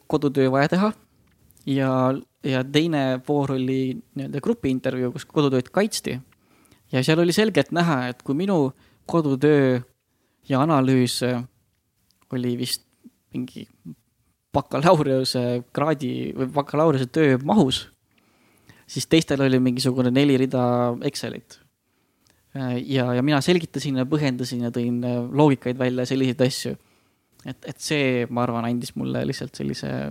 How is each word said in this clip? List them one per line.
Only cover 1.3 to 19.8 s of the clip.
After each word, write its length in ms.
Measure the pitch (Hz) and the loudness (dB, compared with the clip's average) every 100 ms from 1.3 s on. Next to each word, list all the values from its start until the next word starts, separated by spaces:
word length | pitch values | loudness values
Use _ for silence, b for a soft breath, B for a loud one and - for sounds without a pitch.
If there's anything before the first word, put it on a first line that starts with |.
| _ _ _ - | _ _ _ -4
ja, 480 | 135 135 131 127 135 - _ | 0 0 2 2 0 -8 _
ja 200 | 147 131 | -4 -2
teine 560 | 135 143 170 151 131 127 139 | 0 0 2 0 -2 -2 -2
voor 240 | 147 139 | -2 0
oli 440 | 131 127 131 131 - - | -2 -2 -2 -2 -6 -10
nii-öelda 260 | 139 135 143 | -10 -8 -6
grupiintervjuu, 720 | - 233 139 127 135 127 123 | -4 -2 -2 -2 -2 -2 -4
kus 100 | 127 | -6
kodutööd 440 | - 156 139 127 - | -6 0 2 2 0
kaitsti. 460 | 185 214 - - 127 - _ b b b b b | -2 -2 -2 -6 -8 -12 _ b b b b b
Ja 100 | 131 | -2
seal 160 | 131 160 | 2 4
oli 100 | 175 | 4
selgelt 380 | 190 220 165 - | 2 2 2 0
näha, 280 | 165 170 135 123 | 0 0 0 -4
et 140 | 120 | -8
kui 100 | - | -4
minu 380 | 143 196 175 131 - b b - | -2 0 2 0 -4 b b -4
kodutöö 680 | 170 151 131 147 147 131 123 - _ _ _ _ _ - | 0 0 2 4 6 4 2 -4 _ _ _ _ _ -2
ja 140 | 131 | 0
analüüs, 580 | 156 143 131 131 120 - | 2 2 4 4 2 0
äh, 200 | 123 120 127 _ _ _ _ _ _ _ - | -2 -4 -8 _ _ _ _ _ _ _ -10
oli 260 | 127 123 120 | -6 -4 -4
vist 260 | 123 - _ _ - _ _ | -6 -8 _ _ -20 _ _
mingi 400 | 131 127 - - _ 80 - _ _ _ _ _ | -10 -10 -12 -18 _ -20 -20 _ _ _ _ _
bakalaureuse 880 | 143 - 131 170 165 139 131 131 127 123 123 120 | -6 -4 2 4 4 4 0 0 -2 -2 -4 -6
kraadi 600 | - 151 147 127 127 135 | -4 -2 -2 -4 -6 -6
või 160 | - 131 | -6 -4
bakalaureuse 580 | 151 - 143 160 135 127 | -4 -2 2 2 2 0
töö 300 | 160 147 127 | 2 4 4
mahus, 460 | 143 214 135 - - _ _ _ b b b b b b b | 2 4 4 0 -8 _ _ _ b b b b b b b
siis 200 | 135 - | -8 2
teistel 380 | 160 - 139 | 2 4 0
oli 160 | 135 127 | 2 2
mingisugune 500 | 127 123 | 2 0